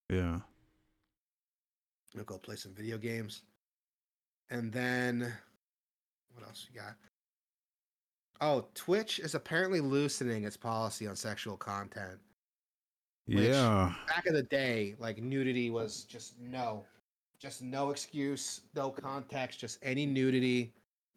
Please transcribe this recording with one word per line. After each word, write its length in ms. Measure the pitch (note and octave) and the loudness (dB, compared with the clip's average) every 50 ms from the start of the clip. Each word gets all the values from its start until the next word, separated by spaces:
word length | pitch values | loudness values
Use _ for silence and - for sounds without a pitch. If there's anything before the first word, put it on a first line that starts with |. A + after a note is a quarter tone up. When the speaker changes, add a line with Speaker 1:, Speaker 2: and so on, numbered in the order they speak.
| _ - | _ -2
Speaker 1:
Yeah. 320 | F#2 F#2 F2+ E2+ E2 E2+ - - _ _ _ _ _ _ _ _ _ _ _ _ _ _ _ _ _ _ _ _ _ _ _ _ _ _ _ _ _ _ _ _ - | 0 2 2 2 0 -2 -6 -10 _ _ _ _ _ _ _ _ _ _ _ _ _ _ _ _ _ _ _ _ _ _ _ _ _ _ _ _ _ _ _ _ -14
Speaker 2:
You'll 100 | F#2+ G#2 | -12 -10
go 140 | - G2 F#2 | -10 -12 -12
play 180 | - - A2 | -12 -12 -12
some 160 | G2 - G2 | -12 -12 -14
video 260 | F#2+ G#2 G#2+ A2+ A2+ A2 | -12 -10 -8 -6 -6 -4
games. 440 | G#2+ A#2 A2+ A2+ A2 G#2 - - - _ _ _ _ _ _ _ _ _ _ _ _ _ _ _ _ _ _ _ _ - | -4 -2 -2 -2 -4 -6 -10 -14 -16 _ _ _ _ _ _ _ _ _ _ _ _ _ _ _ _ _ _ _ _ -8
And 220 | C3 A#2+ A#2 A2+ | -6 -4 -4 -2
then 600 | G#2+ B2+ B2 B2 B2+ B2 B2 B2 A#2+ A#2+ A#2+ A#2+ A#2 - - _ _ _ _ _ _ _ _ _ _ _ _ _ _ _ _ _ | -2 0 0 2 2 2 2 2 2 0 -2 -2 -6 -10 -14 _ _ _ _ _ _ _ _ _ _ _ _ _ _ _ _ _
what 140 | B2 A#2+ G#2+ | -20 -20 -20
else 200 | G#2+ G2+ - - - | -18 -16 -16 -18 -16
we 60 | B2 A2 | -16 -16
got? 160 | G#2 G#2 A2 - _ _ _ _ _ _ _ _ _ _ _ _ _ _ _ _ _ _ _ _ _ _ _ _ _ _ _ - | -14 -14 -16 -18 _ _ _ _ _ _ _ _ _ _ _ _ _ _ _ _ _ _ _ _ _ _ _ _ _ _ _ -2
Oh, 260 | D3 D3+ C#3+ B2 A2 - - | 2 2 2 2 0 -2 -10
Twitch 440 | - - - F3+ G#3+ A3 G#3+ - - | -8 0 2 2 2 2 0 -4 -4
is 160 | - D3+ - | -2 -4 -4
apparently 460 | D3 - - D#3+ E3 F#3 F#3 F#3+ E3+ | -4 -2 0 0 0 2 2 2 2
loosening 640 | C#3+ C3+ C3+ C#3 D3 C#3+ - - C3+ B2 A#2 A2 G#2 | 2 4 4 4 2 2 0 0 0 0 0 0 -2
its 120 | G#2 - | -4 -6
policy 500 | - - A#2 A2+ A2 A2+ A2 - - A2 G#2 | -6 -4 -2 0 0 0 -2 -2 -4 -6 -6
on 80 | G2 | -6
sexual 400 | - - A2 G2+ - - A2+ G2 | -6 -6 -6 -6 -6 -6 -8 -8
content. 600 | F#2 - G#2 G2+ G2+ G2+ G2+ - A2 G2 F#2 F#2 G2 - _ _ _ _ _ _ _ _ _ _ _ _ _ _ _ _ _ _ _ _ | -8 -6 -6 -6 -6 -6 -8 -8 -10 -10 -10 -12 -14 -20 _ _ _ _ _ _ _ _ _ _ _ _ _ _ _ _ _ _ _ _
Which, 120 | - A2 G2+ | 0 4 6
Speaker 1:
Yeah. 540 | G#2 A#2 C3 C#3 B2+ A2+ G#2+ G2 F#2 F2+ E2+ - - | 6 6 6 6 6 8 8 6 6 4 2 -2 -2
Speaker 2:
back 200 | - D#3+ E3+ E3+ | -2 -2 2 2
in 80 | F#3 D#3+ | 4 4
the 100 | D3 B2+ | 4 2
day, 500 | A#2 C#3+ C#3 C3+ B2+ A#2+ A2 G#2 G2+ G#2+ A2+ | 2 2 2 2 2 2 2 0 -2 -4 -4
like, 200 | A#2 A2+ G#2+ G#2+ | -6 -6 -4 -4
nudity 500 | A2+ B2+ C3+ C3+ C3+ C3 B2 B2 A#2+ A#2 | -4 -2 0 2 2 2 2 2 2 2
was 340 | A2+ A#2 A2+ G#2+ G#2+ - - | 0 0 -2 -2 -4 -8 -12
just 340 | - - A2+ A2 - - A#2+ | -14 -16 -16 -16 -16 -16 -16
no. 480 | B2 B2 B2+ C3 B2 A2+ G#2+ G#2 - - _ _ _ _ _ _ _ _ _ _ | -12 -8 -6 -4 -2 -2 -4 -4 -8 -14 _ _ _ _ _ _ _ _ _ _
Just 200 | - C3+ - - | -14 -12 -12 -10
no 280 | B2+ B2+ C3 C#3 C#3 C#3+ | -8 -4 -2 0 0 0
excuse, 720 | C#3+ C#3+ - - - D3 C#3 C#3 C#3+ C3+ - - - - - _ - | 0 -4 -6 -6 -4 -2 0 0 0 -2 -4 -6 -8 -10 -12 _ -4
no 160 | D3 C3+ C3+ | -2 -2 -2
context, 720 | - - C#3 C3+ C3+ C#3 C3 - C#3+ C3+ C3 B2 - - | -4 -6 -6 -6 -6 -6 -6 -6 -4 -4 -4 -4 -6 -8
just 180 | - A2+ - - | -8 -10 -8 -6
any 240 | - C3+ C3 C#3+ D3 | -2 0 0 2 2
nudity, 640 | C#3+ C3+ C3 C3 C3 C3 B2+ B2+ B2+ B2 B2 A#2+ A2+ - _ _ _ _ _ _ _ _ | 2 4 4 4 6 6 6 6 6 4 4 2 0 -6 _ _ _ _ _ _ _ _